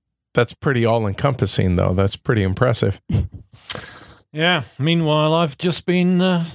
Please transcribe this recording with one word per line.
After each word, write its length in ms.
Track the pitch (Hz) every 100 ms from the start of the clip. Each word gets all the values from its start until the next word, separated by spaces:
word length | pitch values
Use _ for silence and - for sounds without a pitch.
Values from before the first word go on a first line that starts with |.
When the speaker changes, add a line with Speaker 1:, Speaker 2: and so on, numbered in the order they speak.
| _ _ _
Speaker 1:
that's 180 | - 120
pretty 320 | - 156 123
all-encompassing, 920 | 113 117 107 92 - 117 95 - 95 90
though. 180 | 95
That's 220 | 92 98 -
pretty 260 | - 113
impressive. 580 | 95 95 127 120 107 - - - - - - - - - - - - - _
Speaker 2:
Yeah. 300 | 151 170 175 117 -
Meanwhile, 540 | 147 170 156 151 156
I've 220 | 160 170 -
just 280 | 180 - -
been, 340 | 180 180 180
uh, 240 | 185 175 165